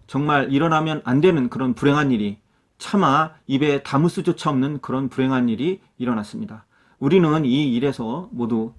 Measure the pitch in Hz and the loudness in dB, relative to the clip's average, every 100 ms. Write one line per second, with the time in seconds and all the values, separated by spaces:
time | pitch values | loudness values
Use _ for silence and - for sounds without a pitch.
0 | - 135 147 147 135 139 165 160 160 156 | -8 -4 0 0 2 0 2 2 0 -4
1 | - 131 180 170 123 117 131 117 139 143 | 0 2 4 4 0 -2 -4 0 2 2
2 | 143 117 104 101 _ _ _ _ - 202 | 2 0 -2 -6 _ _ _ _ -4 2
3 | 165 139 160 - - 135 151 143 - 139 | 4 2 0 -6 -4 0 0 0 0 0
4 | 165 180 170 165 160 139 135 147 - 127 | 2 0 -2 -2 -2 0 -2 -4 -6 -4
5 | 135 - 131 127 123 110 151 190 _ - | -4 -2 0 0 0 0 -2 -4 _ -8
6 | 123 117 104 113 110 110 - _ _ _ | -4 -4 -6 -10 -12 -14 -20 _ _ _
7 | 139 190 165 156 139 131 147 120 139 131 | 2 4 4 2 2 0 0 0 -2 -2
8 | 113 139 185 117 117 113 113 | -6 -8 -8 -6 -2 -2 -4